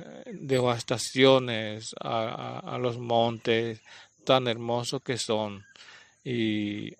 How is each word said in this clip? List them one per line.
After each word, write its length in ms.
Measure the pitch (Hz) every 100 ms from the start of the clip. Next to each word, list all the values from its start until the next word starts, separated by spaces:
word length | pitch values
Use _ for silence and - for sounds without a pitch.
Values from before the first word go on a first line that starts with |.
| - - 254
devastaciones 1700 | 196 135 127 123 117 - 120 - 127 135 131 123 110 110 107 113 -
a, 600 | 139 117 113 - 123 123
a, 140 | -
a 40 | 127
los 200 | 123 120
montes 840 | 120 117 117 113 - 113 117 110 - - - _
tan 220 | - 131 123
hermosos 560 | 113 117 120 117 139
que 140 | - 120
son. 480 | - 107 107 98 - - - - - _
Y, 680 | - 120 113 107 104 104 107